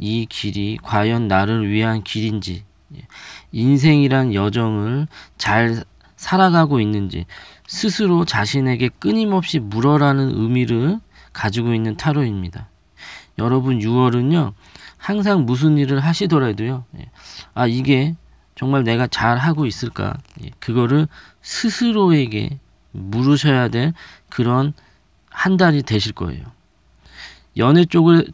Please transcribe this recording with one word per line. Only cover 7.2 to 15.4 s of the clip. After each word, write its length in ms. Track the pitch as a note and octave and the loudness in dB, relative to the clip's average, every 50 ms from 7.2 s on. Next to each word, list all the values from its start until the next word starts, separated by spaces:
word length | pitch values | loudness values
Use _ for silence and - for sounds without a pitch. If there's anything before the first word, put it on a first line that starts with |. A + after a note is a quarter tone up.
| F2 - - - - - - _ _ | -10 -12 -14 -20 -20 -20 -20 _ _
스스로 580 | - - - - A3 F#3 - G#3+ F#3 F3 E3+ F3 | -14 -10 -4 -4 -4 -2 0 0 2 2 2 2
자신에게 680 | E3 - - G#2 G2+ C3+ C#3 C3 C3 B2 A#2 B2+ A#2+ - - | 0 -2 -2 -2 -2 0 0 0 0 0 0 -2 -4 -4 -4
끊임없이 640 | - G3 G#3+ A3 A3 G#3 G3 F#3+ E3+ - - D3+ | -4 -2 0 0 0 0 0 -2 -2 -2 -4 -4
물어라는 720 | A2 G2+ G#2 A2 A#2+ C#3+ D3 D3+ D3 C#3+ C#3 C#3 C3+ C3 - | -4 -4 -2 0 2 4 4 4 4 2 2 2 0 -2 -2
의미를 680 | G2 A2 A2+ B2+ B2+ B2 A#2 A#2+ A2+ B2 D3+ G3+ A3+ - _ _ - - _ - | -2 -2 0 0 0 0 0 0 0 0 0 -2 -4 -6 _ _ -20 -20 _ -12
가지고 400 | - - G#2+ G2 A#2 A#2 A#2+ A#2 | -6 -6 -4 -4 -2 -2 -2 -2
있는 240 | A2+ A2+ A2+ G#2 | -2 -2 -4 -4
타로입니다. 720 | F2 - D#3 D3 D3 C#3 A#2 G#2 G2 F2+ F2 - - A2 - _ _ _ _ _ - - - - - - _ _ - | -4 -2 -2 -2 0 -2 -2 -4 -6 -8 -8 -10 -14 -18 -20 _ _ _ _ _ -20 -20 -20 -20 -20 -20 _ _ -4
여러분, 420 | G#2+ A#2+ B2+ C3 B2+ C3 C3 A#2 | -2 0 0 0 0 0 -2 -2
유월은요. 720 | G#2 A2 A#2 B2 B2+ B2+ A#2 B2 B2 C#3 E3 F3 D3 G#2 G2 - - - - - - - - | 0 0 2 2 2 2 2 2 0 2 2 2 0 -2 -4 -10 -18 -20 -20 -20 -20 -20 -20
항상 500 | _ - - G3+ G#3 G3 G#3 G3+ F#3 | _ -6 -4 -2 0 0 2 2 2